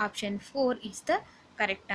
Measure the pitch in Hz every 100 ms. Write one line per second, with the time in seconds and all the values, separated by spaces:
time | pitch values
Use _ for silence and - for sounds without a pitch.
0 | 208 - 202 202 - 277 254 254 214 -
1 | - 381 - - - - 208 190 -